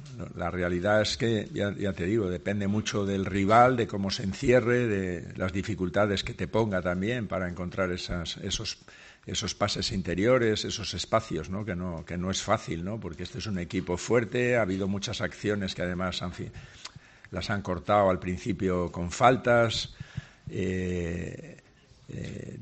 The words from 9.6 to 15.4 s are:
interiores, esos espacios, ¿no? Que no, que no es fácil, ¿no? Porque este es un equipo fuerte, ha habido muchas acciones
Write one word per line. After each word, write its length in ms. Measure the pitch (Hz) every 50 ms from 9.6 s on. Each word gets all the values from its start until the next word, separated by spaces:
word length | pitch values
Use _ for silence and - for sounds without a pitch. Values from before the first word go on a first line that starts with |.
| 104 101 - 104 95 -
interiores, 720 | - 95 80 90 85 90 101 120 131 127 117 110 107 - -
esos 300 | 104 - 110 101 - -
espacios, 560 | 90 - - 113 113 - - - 80 73 -
¿no? 160 | 95 104 107
Que 100 | 107 90
no, 300 | 87 92 90 85 80 80
que 120 | - 85
no 140 | 87 90 95
es 100 | 92 -
fácil, 440 | - 101 107 107 - - 82 82 87
¿no? 120 | 95 113
Porque 260 | 113 98 85 78 - 90
este 160 | - - 107
es 80 | 92
un 120 | 110 98 87
equipo 380 | 87 - - 92 78 87 87
fuerte, 580 | 90 - - 113 123 117 - 127 123 123 123 123
ha 60 | 117
habido 260 | 107 92 95 95 98
muchas 320 | 95 101 98 98 117 104 -
acciones 560 | 107 82 - -